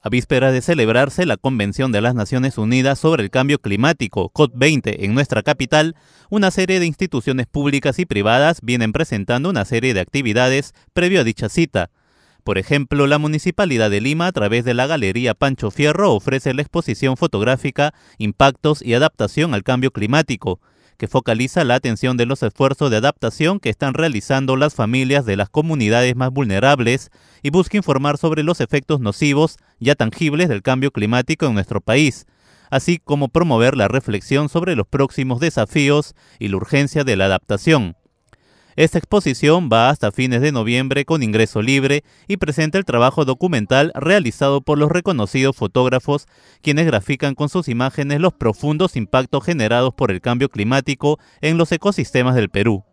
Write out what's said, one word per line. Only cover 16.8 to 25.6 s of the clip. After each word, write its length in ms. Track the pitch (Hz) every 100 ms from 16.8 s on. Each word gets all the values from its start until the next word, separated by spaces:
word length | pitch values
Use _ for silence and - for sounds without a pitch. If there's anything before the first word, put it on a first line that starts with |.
| - 107 135 131
fotográfica 760 | 170 101 110 131 143 123 147 - _ _
Impactos 640 | 107 - 139 131 151 151
y 120 | 123
Adaptación 600 | 117 156 _ 104 - 165
al 100 | 107
Cambio 280 | 92 127 131
Climático, 680 | 110 104 147 160 117 95 90 _ _ _ _
que 100 | -
focaliza 560 | 135 123 113 127 -
la 120 | 151 131
atención 420 | 127 110 127 127
de 80 | 120
los 160 | 135
esfuerzos 480 | 113 - 139 135 147
de 80 | 110
adaptación 640 | 131 - 113 - 156 196
que 100 | 120
están 240 | 104 139
realizando 640 | 127 165 113 - 135 135 131
las 180 | 147
familias 540 | - 110 127 131 143 117
de 80 | 98
las 120 | 98
comunidades 680 | 151